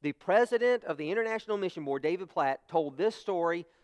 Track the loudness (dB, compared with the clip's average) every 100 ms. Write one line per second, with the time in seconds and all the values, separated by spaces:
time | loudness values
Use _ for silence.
0 | -6 -6 2 4 4 2 2 0 -2 -6
1 | -2 -2 -2 -4 -4 -2 -2 -4 -4 -2
2 | 0 -2 -4 0 0 0 -2 0 0 0
3 | -2 -2 -4 0 0 0 -6 _